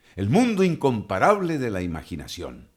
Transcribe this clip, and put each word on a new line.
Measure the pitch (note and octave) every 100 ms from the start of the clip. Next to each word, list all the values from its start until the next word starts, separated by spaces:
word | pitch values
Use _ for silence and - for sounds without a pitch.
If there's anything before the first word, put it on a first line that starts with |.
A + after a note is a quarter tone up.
| _ -
el | G2+
mundo | F3 B3 G3+ F#3+
incomparable | D3+ C#3 A#2 F#2 F#2+ D3+ G#3 F3 D#3
de | B2
la | F#2+
imaginación. | F2+ D#2 - D#2 C2 - D2 B1 C#2+